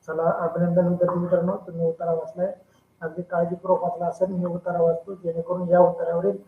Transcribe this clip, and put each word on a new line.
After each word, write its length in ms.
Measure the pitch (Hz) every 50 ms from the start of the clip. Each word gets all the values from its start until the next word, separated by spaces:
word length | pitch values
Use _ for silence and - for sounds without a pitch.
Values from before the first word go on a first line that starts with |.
| _
चला, 240 | - 156 160 165 165
अभिनंदन 560 | - - 170 165 - 175 175 170 170 180 180
विद्यार्थी 340 | 175 180 175 180 175 180 175
मित्रांनो, 360 | 175 170 175 175 170 180 196
तुम्ही 320 | - - - 165 165 165 165
उतारा 240 | 165 - 170 170 165
वाचलाय. 420 | 160 156 156 - 180 180 196 202 - - _ _ _ _ _ _ _ 170
अगदी 200 | 160 160 180 175
काळजीपूर्वक 600 | - 180 170 170 170 180 180 - 185 180 170 175
वाचला 240 | 175 175 170 175
असेल, 240 | 170 170 - 185 190
मी 160 | 190 180 180
उतारा 360 | 175 170 175 - 180 175 175 165
वाचतो, 320 | 165 165 165 - 196 196
जेणेकरून 540 | 180 175 170 165 170 165 - 180 180 180 170
या 120 | 175 175
उतारावरील 560 | 175 170 170 - 170 165 165 170 185 202 196 - -